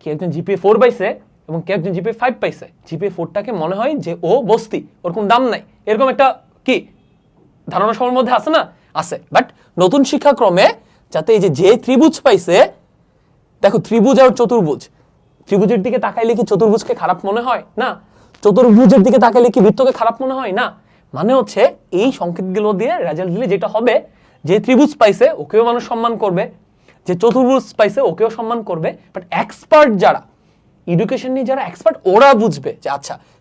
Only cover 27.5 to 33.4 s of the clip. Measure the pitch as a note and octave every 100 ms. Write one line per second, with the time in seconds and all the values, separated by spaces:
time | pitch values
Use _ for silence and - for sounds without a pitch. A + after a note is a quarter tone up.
27.5 | C4 - - G#3 G#3 A#3+ E3 - A3 A3+
28.5 | A#3 G#3 E3+ F#3 - _ - - - A#3
29.5 | - - D#4 D4 G3+ F#3+ C#3 - _ _
30.5 | _ _ _ - E3+ A3 B3+ B3+ C4 B3
31.5 | C4+ G#3 - E4 D#4+ F#3+ G3 C#4 A#3 A3
32.5 | C#3+ C3+ - C3+ C#3 - - _ _